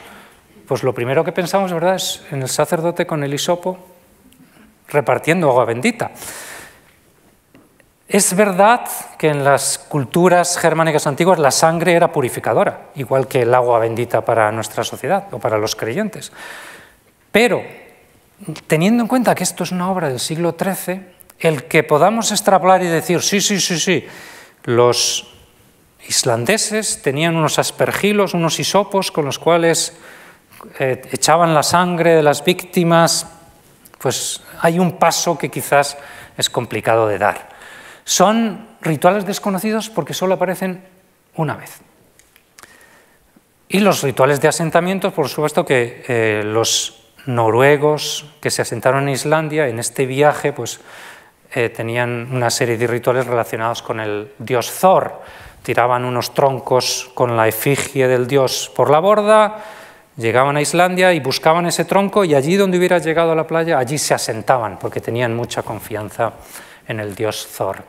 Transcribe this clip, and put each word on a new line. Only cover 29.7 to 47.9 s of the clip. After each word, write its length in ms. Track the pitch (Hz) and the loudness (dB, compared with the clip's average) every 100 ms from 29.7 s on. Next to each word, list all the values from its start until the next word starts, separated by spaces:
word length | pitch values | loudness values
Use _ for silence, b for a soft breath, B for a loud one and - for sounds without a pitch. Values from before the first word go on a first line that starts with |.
| 160 - - B B B B B - - - | 0 -2 -10 B B B B B -20 -16 -4
eh, 220 | 131 127 - | -2 -4 -6
echaban 440 | 123 - 160 170 | -2 2 4 4
la 80 | 156 | 2
sangre 520 | 127 175 180 170 165 | 2 2 2 2 4
de 80 | 160 | 4
las 220 | 147 139 | 4 2
víctimas», 840 | 175 185 - 185 170 165 165 - - - - - _ _ - - | 0 -2 -2 0 4 4 4 0 -6 -16 -20 -20 _ _ -20 -6
pues 440 | 131 - - - - - | -4 -4 -6 -10 -14 -2
hay 180 | 165 170 | 0 2
un 200 | 180 - | 0 2
paso 400 | 170 - 185 156 | 2 2 -2 -2
que 100 | 143 | -4
quizás 480 | 139 - 143 139 - B B B B | -6 0 2 2 -4 B B B B
es 140 | - | -4
complicado 560 | 135 117 110 123 113 107 | -2 -4 -4 2 2 2
de 120 | 98 | 2
dar. 300 | 101 - - B B B B B | 0 -2 -8 B B B B B
Son 640 | B - 185 226 220 175 - - | B 2 2 2 -2 -6 -14 -8
rituales 440 | 165 147 175 202 | -4 0 2 2
desconocidos 680 | 190 190 208 190 214 220 - | -2 -6 -4 -4 -2 -4 -4
porque 220 | - 147 | -6 -6
solo 220 | 147 185 | -4 -2
aparecen 500 | 180 180 180 190 180 - _ _ _ _ - | 0 -2 -4 -6 -8 -14 _ _ _ _ -6
una 180 | 147 | -6
vez. 260 | 107 - - _ _ _ _ _ _ _ _ b b b b b b b _ _ _ - | -6 -14 -20 _ _ _ _ _ _ _ _ b b b b b b b _ _ _ -4
Y 100 | 190 | 2
los 240 | 202 156 | 2 2
rituales 380 | 143 120 135 143 | 0 2 2 4
de 80 | 151 | 2
asentamientos, 640 | - 160 165 180 190 196 | 0 0 0 0 -2 -2
por 160 | 170 147 | -2 -4
supuesto 360 | - 151 185 | -2 -2 -2
que, 400 | 160 131 117 - - | 0 0 0 -6 -4
eh, 340 | 117 113 107 | 0 0 0
los 540 | 104 110 113 - - - _ _ - | -2 0 0 -2 -6 -12 _ _ -6
noruegos 1000 | 120 113 113 139 147 151 | 0 2 4 4 4 2